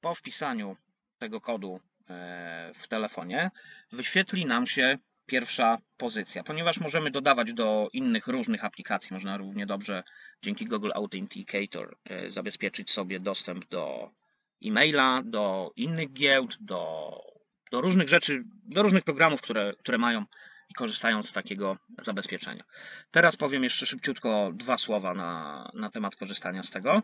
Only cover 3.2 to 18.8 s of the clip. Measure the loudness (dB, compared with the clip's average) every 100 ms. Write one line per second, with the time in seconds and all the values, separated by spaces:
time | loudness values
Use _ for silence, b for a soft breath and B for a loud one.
3.2 | -4 -2 -2 B B B B -10 0 0
4.2 | 0 -2 0 0 0 4 4 4 _ _
5.2 | _ -2 -2 2 4 4 _ _ -4 -4
6.2 | -6 -8 -6 -2 0 0 0 0 0 2
7.2 | 4 4 4 2 2 4 2 0 2 2
8.2 | 0 -2 0 -2 -2 -8 -4 -4 -4 -8
9.2 | -6 -6 -6 -8 -4 -4 -4 -6 -8 B
10.2 | B B -8 -6 -4 -2 -2 -2 -4 -6
11.2 | -10 -12 -6 -4 -4 -8 -12 -14 -14 -10
12.2 | -8 -6 -8 -4 -6 -4 -2 -2 -2 -4
13.2 | -4 -4 -6 -10 -8 -6 -4 -6 -10 _
14.2 | _ _ _ _ -2 4 4 6 4 4
15.2 | 0 0 0 0 -4 -4 -4 -2 -4 0
16.2 | 4 4 4 -8 -6 -4 -4 -6 -8 -10
17.2 | -16 -20 _ _ _ 0 4 6 8 6
18.2 | 4 -2 -2 -16 -4 4